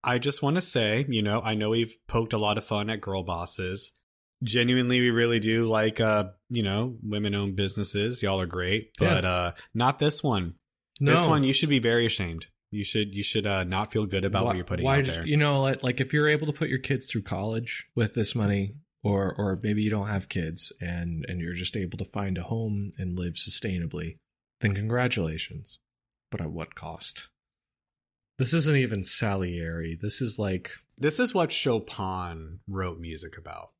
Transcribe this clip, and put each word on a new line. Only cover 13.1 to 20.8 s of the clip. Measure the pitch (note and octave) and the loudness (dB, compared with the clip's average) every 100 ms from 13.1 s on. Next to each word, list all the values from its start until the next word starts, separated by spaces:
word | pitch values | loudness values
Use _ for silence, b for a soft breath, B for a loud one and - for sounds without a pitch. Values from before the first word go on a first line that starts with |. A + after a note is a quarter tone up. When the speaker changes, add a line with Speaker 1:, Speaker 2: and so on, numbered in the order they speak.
| G2+ | -4
Speaker 1:
you | |
should, | G2+ A2+ G2+ | -2 0 0
uh, | F#2+ | 0
not | F2+ F#2 G#2+ | 0 -2 0
feel | A2 G#2 | 0 0
good | F#2+ | 0
about | F#2+ F#2+ | 0 2
Speaker 2:
Why, | F#2+ | 0
Speaker 1:
what | F#2+ | -2
you're | F2 | -2
putting | F2 C3+ | 0 2
Speaker 2:
why | C#3 | 2
Speaker 1:
out | C3 | 2
Speaker 2:
just, | E3 | -2
Speaker 1:
there. | D#3 | 2
Speaker 2:
you | D3 | 4
know, | D3 C#3 | 4 4
like, | C3+ C3 | 2 0
like, | B2+ B2 | -2 -2
if | C3 | 0
you're | D3+ D3+ | 2 4
able | D3+ D3+ | 2 0
to | |
put | D3 D3+ | -2 -2
your | C3 | -2
kids | - C3 - | 0 -2 -2
through | A2+ | -6
college | - F#2 G#2 A2+ A#2 - - - | -4 -4 -2 -4 -4 -10 -6 0
with | A2 | 0
this | - G#2 A#2+ | 2 0 2
money, | G#2 G2+ G2 - _ _ | 2 2 0 -6 _ _
or, | G#2 G2 F#2+ - | 0 2 2 0
or | G2+ F#2+ | -2 0
maybe | G#2 G#2 | 0 2
you | G#2+ | 2
don't | G#2+ G2+ | 0 0
have | G2+ - | -4 -2
kids | F#2+ D#2+ E2 - - | -4 -2 -4 -8 -6